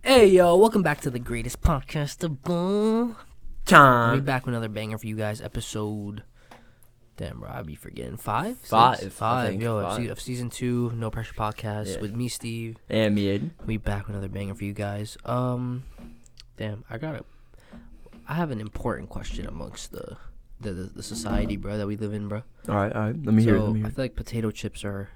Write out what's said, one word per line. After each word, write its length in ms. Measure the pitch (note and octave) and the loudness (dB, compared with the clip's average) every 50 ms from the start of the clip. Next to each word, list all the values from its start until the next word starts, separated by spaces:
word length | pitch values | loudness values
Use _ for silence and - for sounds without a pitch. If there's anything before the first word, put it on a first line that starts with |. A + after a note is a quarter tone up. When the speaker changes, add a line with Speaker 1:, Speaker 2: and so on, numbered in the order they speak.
| - B3+ C4 | 4 8 8
Speaker 1:
Hey, 120 | B3+ A3 F#3+ | 10 10 10
yo, 280 | F#3 F3+ F3 F3 E3+ | 10 8 8 8 8
welcome 260 | F#3 G#3+ A3+ A3 G#3 | 8 8 6 6 4
back 200 | F3 D3+ D3 - | 2 2 0 0
to 80 | - C#3+ | -4 -4
the 80 | A#2+ B2 | -4 -4
greatest 420 | A#2+ A2+ A#2+ A#2 A2+ B2+ - - | -6 -4 -4 -4 -4 -6 -8 0
podcast 640 | - - D#3+ C3 - - - D#3 D3 C#3+ - - F3+ | 0 2 2 2 -2 -4 -2 -2 -2 -2 -4 -4 -4
of 140 | E3 C#3+ C3 - E3+ | -4 -4 -4 -2 -2
all 680 | F3 E3+ F3 F#3 G3+ G#3 G#3+ A3 A3 A3+ A#3+ A#3+ A3 - - - - - - - - - - | 0 0 0 0 0 2 2 2 2 2 0 -2 -4 -10 -18 -20 -20 -12 -10 -10 -8 -6 4
Speaker 2:
Time. 480 | - F#3+ D#3 C#3+ C3+ B2 A#2+ A#2 A#2 A#2+ | 8 10 12 12 12 10 6 6 4 4
Speaker 1:
We 60 | C#3 | 2
back 240 | C#3 C#3+ C3+ B2+ - | 2 0 -2 -2 -2
with 80 | C3 A#2+ | -2 -4
another 160 | A#2 A2+ G#2+ | -2 -4 -4
banger 260 | G#2 G#2+ A2 G#2+ A2 | -4 -6 -6 -6 -6
for 100 | G#2+ - | -6 -6
you 80 | A2 G#2+ | -6 -4
guys. 280 | A2 G#2+ G#2 G#2 G#2+ | -2 -2 -4 -4 -6
Episode, 800 | - - - A#2+ - - - A2 G#2+ G#2 G#2+ G#2+ G2+ G2+ G#2+ G#2+ - - - - - - - - - - - _ - - _ _ - _ _ - | -8 -8 -8 -8 -8 -6 -6 -4 -4 -4 -4 -6 -8 -8 -10 -12 -16 -18 -20 -20 -20 -20 -20 -20 -20 -20 -20 _ -20 -20 _ _ -20 _ _ -12
damn, 220 | - - - A1+ | -10 -10 -10 -12
bro, 100 | - - | -12 -12
I 100 | - - | -12 -10
be 140 | - D2+ D2 | -10 -12 -14
forgetting. 420 | - - - - - B1 B1 - | -14 -14 -16 -12 -12 -10 -10 -10
Five? 400 | A2 - A2 G#2 A#2 E3 A3 B3+ | -8 -6 -4 -2 -2 -2 -4 -8
Six? 140 | - - - | -10 -6 2
Speaker 2:
Five, 280 | A#2 A2 A#2 B2+ A#2 - G2 | 6 8 8 8 6 2 -6
I 40 | G2 | -10
Speaker 1:
Five, 380 | - - A2 A2 A#2+ B2+ A#2+ A2+ | -6 -2 0 0 2 2 0 -2
Speaker 2:
think. 120 | G2 G#2 | -2 -2
Speaker 1:
yo, 140 | A2+ A#2 A2+ | -2 -2 -2
of 80 | G#2 F#2+ F2 | -2 -2 -2
Speaker 2:
Five. 60 | G2+ A2 | -4 -4
Speaker 1:
se-, 100 | A#2+ - | -4 -6
of 100 | - - | -8 -10
season 300 | - B2+ B2 B2 B2 A#2 | -8 -8 -6 -6 -6 -8
two, 420 | - - B2+ B2 B2 A#2+ A#2+ A#2 A#2 | -6 -4 -2 -2 0 0 0 -2 -2
No 160 | A2+ A2+ A2 | -4 -4 -4
Pressure 240 | - A2+ A2+ - - | -4 -6 -8 -8 -6
Podcast 640 | - A2 G#2+ A2 - - G#2+ G#2 G#2+ G#2+ F#2+ F#2 | -4 -4 -4 -4 -6 -6 -6 -4 -4 -4 -6 -6
Speaker 2:
Yeah. 40 | - | -6
Speaker 1:
with 160 | G#2+ G2+ G#2 | -6 -6 -4
me, 120 | A#2 B2 A#2+ | -4 -4 -4
Steve. 500 | - - - A#2 A2+ A#2 A2+ A2+ A2 - - - | -6 -8 -8 -8 -6 -6 -8 -10 -12 -14 -8 -2
Speaker 2:
And 260 | - A2 A2 G#2+ G#2 | 0 2 4 4 4
me, 120 | G#2 G2+ | 2 2
Aiden. 240 | G2 G2 G2+ C#3 E3 - - - | 2 0 0 -4 -6 -10 -10 -6
Speaker 1:
We 100 | - A2 | -4 -4
back 300 | G#2+ - G#2+ G2+ G2+ G2+ | -2 -2 -2 -4 -4 -6
with 100 | G#2+ G#2 | -6 -8
another 140 | G2+ G2 F#2+ | -8 -8 -6
banger 240 | G2 G2 G2+ G2 G2 | -6 -6 -6 -6 -6
for 100 | - G2+ | -6 -6
you 80 | G2+ | -8
guys. 460 | G2+ G2+ G#2 G2+ G2+ G#2 G#2 G#2 - - - | -6 -4 -6 -6 -4 -6 -8 -10 -12 -14 -6
Um, 560 | - A#2+ B2 B2+ B2+ B2 B2 B2+ B2 B2 B2+ C3 - - - - - - - - - - - - - - | -4 -2 -2 0 -2 -2 -2 -4 -6 -6 -8 -10 -12 -18 -18 -18 -18 -20 -20 -20 -20 -20 -20 -20 -20 -12
damn, 280 | - A2 G#2+ G#2 A2 - - | -8 -8 -8 -8 -10 -12 -12
I 80 | A2+ | -10
got 200 | A2+ D3+ D#3 D3 | -8 -8 -8 -8
a, 80 | - - - - - - - - - - - - - - - - - - - - - - | -10 -12 -16 -20 -20 -20 -20 -20 -20 -20 -20 -20 -20 -20 -20 -20 -20 -20 -20 -20 -20 -10
I 60 | - D3+ | -6 -4
have 140 | E3 F3 D3+ | -2 -2 -2
an 100 | C3 G#2 | -4 -6
important 480 | G#2+ G#2 - - - A#2+ G2 B1+ D#2 - | -8 -8 -10 -6 -4 -4 -4 -4 -8 -10
question 360 | - - - - - E2+ E2+ | -10 -8 -8 -6 -6 -6 -8
amongst 460 | - - D#2+ D2 G#1 - - - - | -8 -8 -10 -10 -12 -12 -14 -14 -14
the, 240 | - - - - - - - - - - - - - - | -12 -14 -12 -14 -14 -14 -16 -16 -16 -16 -18 -18 -18 -10
the, 100 | - G2 | -8 -8
the, 100 | F#2 F2+ F#2 - - | -6 -6 -8 -10 -10
the 80 | - | -12
society, 560 | - - - - - - - G#2 - G2+ G#2 F#2+ | -10 -10 -8 -6 -4 -2 0 0 0 0 -4 -4
bro, 180 | F#2+ G2 G#2 | -4 -4 -4
that 100 | G#2+ G2+ | -4 -2
we 120 | G2+ G#2+ G#2 | -4 -4 -4
live 160 | G#2+ G#2 G#2 | -4 -4 -4
in, 140 | G#2 G#2 G2+ | -6 -6 -6
bro. 140 | G#2 A2 - - - - - - | -6 -8 -8 -12 -20 -12 -6 -2
Speaker 2:
All 40 | G#2 | 0
right, 160 | G2+ G2 G#2+ | 0 0 0
all 120 | - G#2+ | 0 0
right. 200 | G#2+ G#2+ A#2+ - | -2 -2 -2 -2
Let 120 | D3 A2 A2 | 2 4 6
me 80 | A2 | 6
hear 140 | A2+ A#2 G2+ | 8 6 6
it, 20 | G#2+ | 4
Speaker 1:
So, 60 | G#2+ | 4
Speaker 2:
let 60 | G#2+ A2 | 2 0
me 60 | G#2+ | 0
hear 60 | G#2+ | -2
Speaker 1:
I 40 | G#2+ | -2
Speaker 2:
it. 40 | - | -4
Speaker 1:
feel 80 | - C3 | -4 -6
like 120 | B2 - | -4 -4
potato 340 | - A#2 - - A#2 A2 G#2+ | -6 -8 -4 -4 -2 -2 -2
chips 320 | G#2+ - - - - - | -4 -4 -8 -8 -8 -6
are 280 | - G2+ G2+ G2 G2 - - | -8 -6 -6 -8 -10 -12 -14